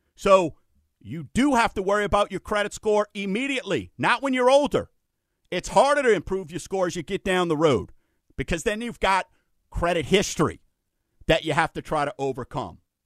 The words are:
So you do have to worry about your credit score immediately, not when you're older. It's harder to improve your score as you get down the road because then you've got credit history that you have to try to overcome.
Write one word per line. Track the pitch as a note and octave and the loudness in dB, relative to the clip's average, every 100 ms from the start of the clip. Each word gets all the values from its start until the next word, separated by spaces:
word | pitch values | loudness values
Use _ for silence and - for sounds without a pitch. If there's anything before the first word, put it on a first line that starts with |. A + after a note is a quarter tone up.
| _ - | _ -4
So | G3 F#3+ E3 - _ _ _ _ | 4 6 4 -6 _ _ _ _
you | G2 D#3+ C#3 | -14 -12 -6
do | G#3+ C#4+ | 0 2
have | A#3+ A3 | 2 2
to | A3 | -2
worry | F#3+ G#3 | -2 0
about | G3+ G#3 G#3 | 2 0 0
your | F3+ | -4
credit | - G#3 G3+ | -4 -4 -4
score | - G#3+ G#3 G#3 | -4 -2 0 -2
immediately, | G3+ G3 G#3 C#4 C4+ F#3+ D3 F2+ - | -6 -4 -4 -2 -4 -4 -4 -6 -2
not | E3 A#3 | 0 0
when | C4+ | 0
you're | B3+ B3 | 2 4
older. | C#4+ C#4+ B2 - _ _ _ _ _ _ | 4 4 -2 -4 _ _ _ _ _ _
It's | F3 - | -8 2
harder | F3 C4+ D4 | 4 4 4
to | B3+ | 2
improve | F#3 - F#3+ D#3 | 0 -2 -6 -6
your | F3+ | -12
score | - F#3+ F3+ | -6 -4 -2
as | F3 | -4
you | |
get | D3+ G3 | -6 -6
down | G3+ F#3 F3 | -2 0 0
the | D3 | 2
road | D#3+ A2+ - - _ _ _ - | 4 2 -2 -14 _ _ _ -10
because | - E3+ | -6 -4
then | A3+ G#3 | -2 -4
you've | A#3+ - | -8 -2
got | F#3+ F#3+ - _ _ _ _ | 0 0 -2 _ _ _ _
credit | - E3+ F3 C3 | -4 0 0 2
history | G3 - - C3 - _ _ _ _ _ _ - | 0 0 -2 -2 -2 _ _ _ _ _ _ 0
that | D#3 | 0
you | D#3 | 0
have | D3 D#3 | 0 -2
to | D#3 | -4
try | - D#3 | -6 -4
to | C#3+ - | -4 -4
overcome. | C#3 B2+ A#2 D3 G2 - _ _ | -6 -6 -8 -8 -10 -14 _ _